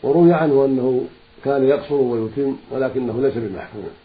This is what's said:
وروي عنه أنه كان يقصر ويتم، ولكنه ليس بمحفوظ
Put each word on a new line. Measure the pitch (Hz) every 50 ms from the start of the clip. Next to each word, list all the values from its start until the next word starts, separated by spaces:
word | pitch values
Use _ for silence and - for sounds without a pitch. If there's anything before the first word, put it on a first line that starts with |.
وروي | - 123 143 170 170 170
عنه | 170 156 165 156 139 135 139
أنه | 135 135 127 123 131 127 127 135 - - - - _ _ - -
كان | 139 139 139 131 131
يقصر | 143 143 143 - 147
ويتم، | 143 131 123 120 113 113 110 110 139 139 135 135 131 - -
ولكنه | 123 123 131 127 120 131 127 117 110 120
ليس | 135 135 -
بمحفوظ | 120 117 104 92 87 - - - 107 92 - - - _